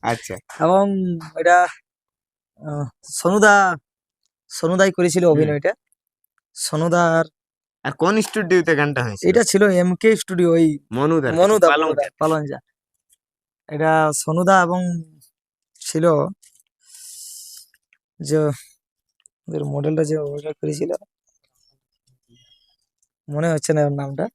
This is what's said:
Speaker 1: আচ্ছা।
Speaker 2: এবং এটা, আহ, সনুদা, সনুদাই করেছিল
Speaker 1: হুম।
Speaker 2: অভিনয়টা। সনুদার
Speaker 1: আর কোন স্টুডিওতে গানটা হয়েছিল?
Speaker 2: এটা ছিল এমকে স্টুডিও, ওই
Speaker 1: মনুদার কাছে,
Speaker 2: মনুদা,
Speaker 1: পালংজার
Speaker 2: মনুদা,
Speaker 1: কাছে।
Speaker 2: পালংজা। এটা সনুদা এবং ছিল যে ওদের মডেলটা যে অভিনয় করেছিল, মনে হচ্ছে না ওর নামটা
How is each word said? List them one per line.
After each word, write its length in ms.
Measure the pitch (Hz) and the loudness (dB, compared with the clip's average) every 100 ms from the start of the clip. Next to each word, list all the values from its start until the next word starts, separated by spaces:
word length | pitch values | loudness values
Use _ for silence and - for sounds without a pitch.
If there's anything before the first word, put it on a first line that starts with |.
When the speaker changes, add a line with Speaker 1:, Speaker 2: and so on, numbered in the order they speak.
| - | -6
Speaker 1:
আচ্ছা। 240 | 117 - 92 _ - | -6 -8 -14 _ -4
Speaker 2:
এবং 200 | 165 190 202 196 185 170 160 - | 0 2 0 -2 -4 -6 -10 -2
এটা, 160 | 165 180 175 - _ _ _ _ _ _ _ _ | 4 4 4 -4 _ _ _ _ _ _ _ _
আহ, 240 | 151 147 139 _ - - | -10 -8 -8 _ -14 -4
সনুদা, 360 | 175 202 208 202 190 165 _ _ _ _ _ _ _ | 0 4 6 6 4 -2 _ _ _ _ _ _ _
সনুদাই 400 | - 165 180 190 180 | -6 -2 2 2 2
করেছিল 280 | 175 165 | 0 2
Speaker 1:
হুম। 100 | 180 | 2
Speaker 2:
অভিনয়টা। 380 | 147 156 147 170 220 _ _ _ _ _ _ _ - | 4 2 0 -4 -6 _ _ _ _ _ _ _ -12
সনুদার 680 | - 151 165 170 170 165 160 _ _ _ _ _ | -8 -4 0 2 2 0 -2 _ _ _ _ _
Speaker 1:
আর 80 | 123 139 | -10 -2
কোন 120 | 165 214 208 | 0 0 -2
স্টুডিওতে 460 | 214 185 180 170 151 | -4 0 2 2 0
গানটা 200 | 147 135 120 | 0 -2 -6
হয়েছিল? 200 | 101 175 | -4 2
Speaker 2:
এটা 120 | 190 233 | 2 2
ছিল 120 | 196 208 180 | 2 2 2
এমকে 260 | 180 180 220 220 | 0 2 2 0
স্টুডিও, 260 | - 180 175 165 | -2 0 2 4
ওই 80 | 165 147 _ 117 | 2 0 _ -2
Speaker 1:
মনুদার 360 | 147 165 131 | 0 2 0
কাছে, 80 | 160 | 2
Speaker 2:
মনুদা, 260 | 190 214 175 | 4 6 4
Speaker 1:
পালংজার 160 | 151 160 | 4 2
Speaker 2:
মনুদা, 160 | 147 | -2
Speaker 1:
কাছে। 140 | 139 _ | -4 _
Speaker 2:
পালংজা। 360 | 156 160 147 135 _ _ _ _ _ _ _ _ _ _ - | -2 -2 -4 -12 _ _ _ _ _ _ _ _ _ _ -14
এটা 240 | 151 160 160 156 147 | -4 0 2 2 -2
সনুদা 320 | - 165 180 190 175 | -4 -2 4 4 2
এবং 140 | 180 180 170 160 156 _ _ _ _ _ _ | -2 -4 -6 -10 _ _ _ _ _ _ _
ছিল 220 | - 160 170 151 139 196 _ _ _ _ _ - - - - - - - - _ _ _ _ _ | -8 0 2 2 -2 -6 _ _ _ _ _ -20 -20 -20 -18 -18 -20 -20 -20 _ _ _ _ _
যে 180 | 147 156 151 135 - _ _ _ _ _ _ _ - | -4 -2 -2 -4 -14 _ _ _ _ _ _ _ -10
ওদের 140 | 156 147 | -8 -6
মডেলটা 300 | 143 147 156 156 | -4 -4 -2 -2
যে 60 | 156 147 | -4 -6
অভিনয় 300 | 147 151 151 | -10 -12 -8
করেছিল, 300 | 151 147 165 - _ _ _ _ _ _ _ _ _ _ _ 131 _ 120 _ _ _ _ _ _ _ _ - | -8 -6 -6 -8 _ _ _ _ _ _ _ _ _ _ _ _ _ _ _ _ _ _ _ _ _ _ -12
মনে 200 | 147 165 | -4 -2
হচ্ছে 180 | 156 - | -2 -2
না 80 | 156 147 | 0 0
ওর 60 | 143 | -2
নামটা 240 | 139 139 196 | -8 -6 -8